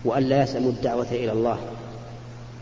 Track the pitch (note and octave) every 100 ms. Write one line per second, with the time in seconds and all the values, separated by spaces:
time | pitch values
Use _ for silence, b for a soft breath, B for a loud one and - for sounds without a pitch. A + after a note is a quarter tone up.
0 | A#2+ B2+ C3 C#3 C3 B2+ B2+ A#2 B2+ A#2+
1 | A#2 A#2+ A#2 A2 A#2 G#2+ - - - -
2 | - - - - - -